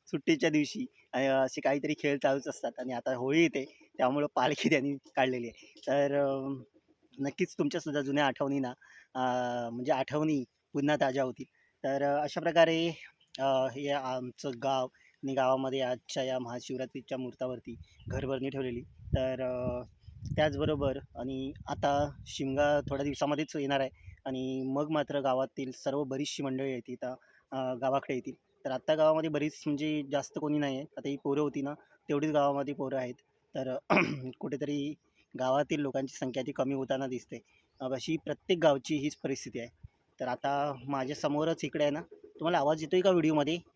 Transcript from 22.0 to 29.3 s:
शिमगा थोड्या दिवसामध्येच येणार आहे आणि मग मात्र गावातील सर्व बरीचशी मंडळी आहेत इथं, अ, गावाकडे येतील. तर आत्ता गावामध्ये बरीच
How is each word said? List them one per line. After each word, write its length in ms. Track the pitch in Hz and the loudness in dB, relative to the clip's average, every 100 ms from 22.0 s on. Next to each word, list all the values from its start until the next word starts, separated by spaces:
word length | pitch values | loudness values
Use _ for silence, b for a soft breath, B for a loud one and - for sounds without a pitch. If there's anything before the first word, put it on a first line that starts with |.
| 143 - - | 0 -4 -12
शिमगा 520 | - 135 135 147 147 131 | -6 -2 2 4 2 0
थोड्या 140 | 139 | -2
दिवसामध्येच 520 | 143 135 143 147 156 151 | -2 0 0 0 -2 -4
येणार 240 | 139 139 | 0 0
आहे 100 | 131 b b b 135 | 0 b b b -8
आणि 380 | 131 131 131 | -4 -4 -4
मग 260 | 131 139 151 | -2 -2 0
मात्र 300 | 151 139 143 | 0 0 0
गावातील 520 | 135 127 135 - 131 | 2 2 0 -4 -8
सर्व 320 | - 139 139 | -6 -2 -2
बरीचशी 400 | 135 135 143 - | -2 -4 -4 -4
मंडळी 280 | 139 131 135 | -2 -2 -2
आहेत 100 | 127 127 | -4 -8
इथं, 280 | 123 127 131 b b _ | -8 -8 -8 b b _
अ, 220 | 131 127 | -4 -4
गावाकडे 420 | 123 135 139 - 127 | -2 0 0 0 -4
येतील. 180 | - - _ _ 139 | -6 -12 _ _ -6
तर 60 | |
आत्ता 240 | 131 - 156 | -2 2 6
गावामध्ये 340 | 156 156 | 6 6
बरीच 340 | 160 | 2